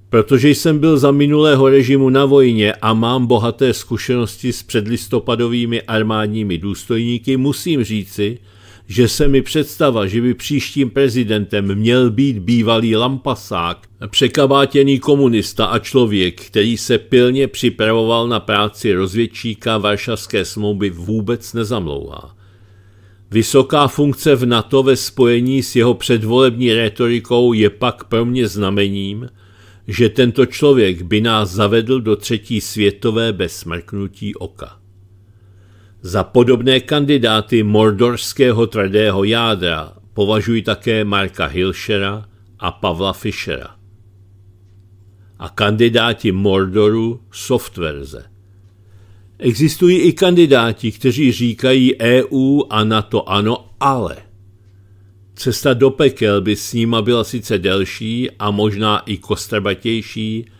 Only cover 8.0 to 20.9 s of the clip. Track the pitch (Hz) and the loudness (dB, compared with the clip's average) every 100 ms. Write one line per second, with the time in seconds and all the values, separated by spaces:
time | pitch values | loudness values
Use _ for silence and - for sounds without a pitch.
8 | 95 - 104 120 - - - - - 104 | -6 -4 -4 -6 -16 -20 -20 -20 -6 0
9 | 117 - 143 139 - 156 139 - 151 113 | 2 4 2 2 2 -2 -4 -2 0 0
10 | 98 110 123 120 - 143 - 147 131 139 | -2 -2 -2 -2 -4 -4 -4 -4 -2 0
11 | 139 120 107 107 101 104 98 98 113 123 | 0 0 -2 -2 -2 -2 -2 0 2 4
12 | 123 110 139 110 90 117 110 113 117 110 | 2 2 0 -2 0 0 2 2 2 0
13 | 123 135 135 123 - 92 85 90 - - | 0 -2 -6 -6 -6 -6 -6 -8 -14 -16
14 | 107 - 135 - 139 139 139 139 139 135 | -6 0 0 2 2 4 2 4 2 2
15 | - 143 135 113 101 - 101 113 - 131 | 2 2 4 2 -2 -2 -2 -2 0 0
16 | 117 104 90 - - 110 107 113 - 117 | 2 0 -2 -4 -6 -2 0 -2 -2 -2
17 | - 127 123 131 135 - 123 - 110 113 | 2 2 2 2 -2 -2 -2 0 0 0
18 | 113 117 117 113 - 104 104 - 113 92 | 0 0 0 -4 -2 -2 -2 -4 -2 0
19 | 95 104 113 - 117 104 117 110 104 101 | -2 -2 -4 -4 -10 -6 -4 -2 0 -2
20 | - 110 - 104 92 - 104 101 101 | -4 -8 -4 -4 -4 -4 -4 -2 -4